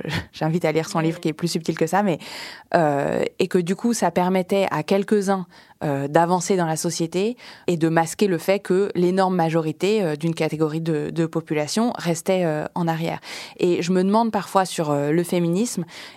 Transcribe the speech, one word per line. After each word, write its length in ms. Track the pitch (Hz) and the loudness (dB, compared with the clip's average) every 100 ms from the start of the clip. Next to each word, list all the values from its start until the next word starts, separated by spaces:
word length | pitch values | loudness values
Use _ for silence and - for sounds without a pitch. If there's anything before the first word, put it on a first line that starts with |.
| - | -6
<laughs> 220 | 151 - | -6 -6
j'invite 320 | - 160 165 170 | -4 -2 0 0
à 60 | |
lire 180 | 156 160 | 0 -2
son 80 | 170 | 0
livre 220 | 160 160 | -2 -2
qui 80 | 165 | -4
est 60 | |
plus 140 | 151 170 | -4 -4
subtil 300 | 180 160 160 | -2 -4 -2
que 80 | 160 | 0
ça, 160 | 185 | 2
mais, 160 | 208 151 - - - - - | 2 0 -6 -14 -14 -16 0
euh, 500 | - 156 143 147 - - - | 2 4 2 0 0 -2 -2
et 100 | 185 | 0
que 120 | 185 | 0
du 160 | 170 190 | 0 0
coup, 180 | 233 | 0
ça 160 | 226 180 | 0 0
permettait 580 | 185 180 185 180 196 190 | 2 2 2 2 2 2
à 100 | 151 | 0
quelques-uns, 640 | 151 196 202 214 196 196 180 - - _ | 0 0 2 2 2 -2 -4 -14 -20 _
euh, 240 | 160 139 139 | -4 -2 2
d'avancer 480 | 151 170 180 - 196 | 4 4 2 0 0
dans 100 | 165 | 0
la 120 | 160 | -2
société 580 | 175 160 165 175 208 247 - - - | -2 -2 -2 0 -2 -4 -12 -8 -4
et 80 | 175 | 0
de 140 | 160 | 2
masquer 380 | 165 165 - 202 | 2 0 2 0
le 100 | 165 | 2
fait 220 | - 196 | 2 0
que 300 | - 185 202 - | 2 0 0 2
l'énorme 400 | 175 185 190 185 | 2 2 2 2
majorité, 640 | 165 165 156 151 180 220 | 2 2 0 0 0 2
euh, 140 | 180 151 | 0 0
d'une 180 | 165 | -2
catégorie 480 | 165 156 151 156 156 | 0 -2 0 0 0
de, 300 | 165 156 151 | -2 -2 -2
de 140 | 156 160 | -2 -2
population 680 | 165 160 151 147 - 240 - | -2 -2 -2 -2 0 0 -2
restait, 480 | 165 165 - 185 175 | -2 -2 0 0 2
euh, 200 | 151 - | 0 -4
en 140 | - 170 | -2 -2
arrière. 320 | 160 165 160 - - - - | -2 -2 -6 -8 -14 -14 -2
Et 260 | 180 175 | 2 2
je 80 | 170 | 2
me 100 | 185 | 2
demande 300 | 190 214 226 | 4 2 2
parfois 340 | 214 180 196 185 | -2 0 0 0
sur, 240 | - 156 | 0 0
euh, 220 | 143 143 | 0 2
le 120 | 160 | 2
féminisme 640 | 175 180 170 175 240 - 170 - - | 2 0 2 2 0 -4 -8 -10 -18